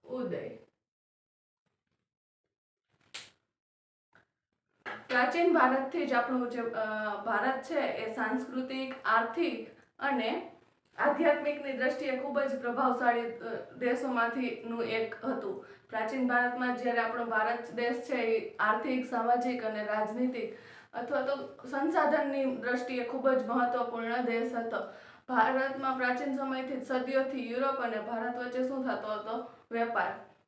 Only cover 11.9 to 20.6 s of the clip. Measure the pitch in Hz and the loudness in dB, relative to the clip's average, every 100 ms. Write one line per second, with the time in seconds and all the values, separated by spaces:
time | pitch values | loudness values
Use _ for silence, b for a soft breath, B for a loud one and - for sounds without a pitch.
11.9 | 254 285 262 285 277 269 - 240 247 262 | 0 -2 -2 0 0 0 0 -2 2 2
12.9 | 240 247 233 233 - 226 226 - - 247 | 4 4 4 0 -6 -8 -8 -8 -2 0
13.9 | 247 269 247 233 269 247 - 233 233 233 | 2 0 2 2 2 -2 -4 -6 -4 -2
14.9 | 226 226 - 254 - 196 - B B _ | 0 -2 -4 -4 -4 -4 -8 B B _
15.9 | 220 220 269 247 240 247 254 247 247 247 | -4 -2 0 2 4 2 2 -2 0 2
16.9 | 233 226 240 233 220 220 233 - 226 240 | 2 0 -2 0 0 0 -2 -4 -2 -2
17.9 | 247 - 254 226 220 - - 214 220 269 | -2 -2 -2 2 0 -2 -2 2 2 2
18.9 | 254 247 233 226 240 254 247 220 214 214 | -2 0 -2 2 4 2 0 -2 -4 -2
19.9 | 214 214 226 254 247 208 B | 0 0 0 0 0 -6 B